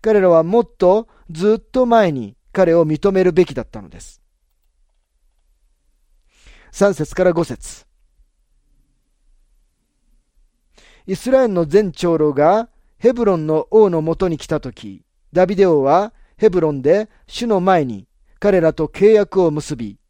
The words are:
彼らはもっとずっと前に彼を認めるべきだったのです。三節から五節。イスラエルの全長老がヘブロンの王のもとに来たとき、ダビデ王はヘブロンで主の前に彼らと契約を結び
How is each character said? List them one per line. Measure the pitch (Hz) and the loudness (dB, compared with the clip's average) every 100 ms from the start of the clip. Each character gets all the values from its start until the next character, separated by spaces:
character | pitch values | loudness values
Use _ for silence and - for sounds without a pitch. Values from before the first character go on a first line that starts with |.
彼 | 220 214 | 0 2
ら | 190 | 4
は | 165 | 2
も | 160 226 | 2 -2
っ | 226 _ | -2 _
と | 180 202 233 _ _ | 2 2 -2 _ _
ず | 160 196 | -4 -2
っ | 226 | -2
と | _ 262 247 | _ -4 2
前 | 233 190 | 2 2
に | 139 104 _ _ | -2 -10 _ _
彼 | - 180 | -2 2
を | 165 156 | 2 0
認 | 156 202 | 0 -2
め | 190 | 0
る | 185 | 0
べ | 170 | 2
き | 175 | -2
だ | 131 | -4
っ | 110 | -14
た | 110 | -18
の | 95 | -20
で | 90 | -20
す。 | - _ _ _ _ _ _ _ _ _ _ _ _ _ _ _ _ _ _ _ _ _ _ _ - - _ | -20 _ _ _ _ _ _ _ _ _ _ _ _ _ _ _ _ _ _ _ _ _ _ _ -20 -20 _
三 | - 202 | -2 -2
節 | 185 - | -2 -8
か | - | -2
ら | 180 | -2
五 | 170 | 0
節。 | 165 120 - - _ _ _ _ _ _ _ _ _ _ _ _ _ _ _ _ _ _ _ _ _ _ _ _ _ _ _ _ _ _ _ _ - | -6 -10 -16 -20 _ _ _ _ _ _ _ _ _ _ _ _ _ _ _ _ _ _ _ _ _ _ _ _ _ _ _ _ _ _ _ _ -10
イ | 190 | -8
ス | 247 | 0
ラ | 262 | 0
エ | 247 | 2
ル | |
の | 180 | -2
全 | 160 185 202 | 0 0 0
長 | - 175 165 | -4 -2 0
老 | 151 | 0
が | 139 151 208 233 _ _ _ | 2 2 2 -2 _ _ _
ヘ | 226 | 0
ブ | 240 | 0
ロ | 220 175 | -2 -2
ン | 156 | -2
の | 151 - | -4 0
王 | 220 208 | 2 4
の | 170 | 2
も | 156 165 | -4 -4
と | 185 | -4
に | 156 | -6
来 | - | -6
た | 151 | -8
と | 131 | -8
き、 | - 104 95 _ _ _ | -16 -20 -20 _ _ _
ダ | 175 180 | -2 0
ビ | |
デ | 190 | 2
王 | 190 151 | 2 4
は | 135 165 208 _ _ _ | 2 2 0 _ _ _
ヘ | 220 | 0
ブ | 180 | 2
ロ | 160 | -2
ン | 143 | -2
で | 131 190 214 _ _ | 0 0 0 _ _
主 | - 240 | -10 -4
の | 202 | -2
前 | 180 185 | 2 0
に | 135 104 - _ _ _ | 0 -8 -16 _ _ _
彼 | 208 190 | 0 0
ら | 160 | 0
と | 156 156 | -2 -8
契 | - 202 | 0 2
約 | 214 202 196 | 4 2 -2
を | 175 | -2
結 | 151 - 147 | -4 -10 -10
び | 110 104 | -12 -14